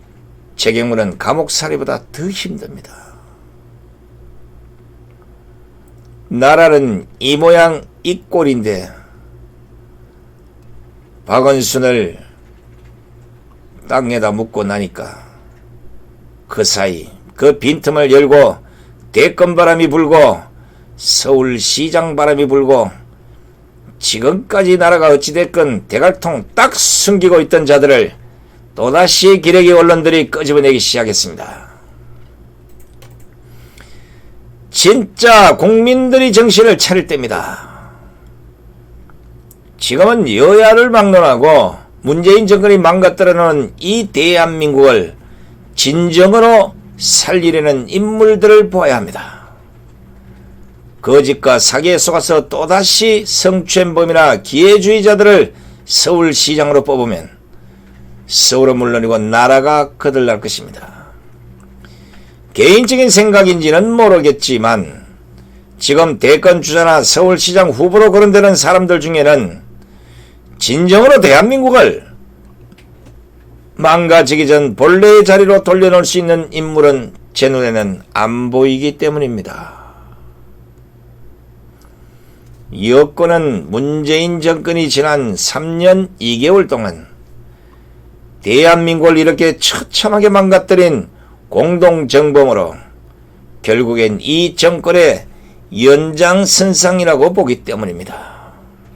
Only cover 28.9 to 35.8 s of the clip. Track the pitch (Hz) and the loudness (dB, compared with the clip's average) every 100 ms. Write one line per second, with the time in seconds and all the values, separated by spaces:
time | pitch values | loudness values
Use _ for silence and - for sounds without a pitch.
28.9 | 156 180 - 190 190 156 180 175 175 170 | 0 0 2 2 2 2 2 4 4 4
29.9 | 165 160 160 147 156 143 147 139 127 - | 2 0 -2 -2 -6 -2 0 0 0 -4
30.9 | 123 113 98 92 80 - - - - - | -4 -4 -6 -8 -12 -18 -20 -20 -20 -20
31.9 | - - - - - - _ - - - | -20 -20 -20 -20 -20 -20 _ -20 -20 -20
32.9 | - - - - - - - - - - | -20 -20 -20 -20 -20 -20 -20 -20 -20 -20
33.9 | - - - - - - - - - 180 | -20 -20 -20 -20 -20 -20 -20 -14 -2 2
34.9 | 247 202 - 233 220 185 - 180 226 | 2 -2 -2 2 4 4 2 0 2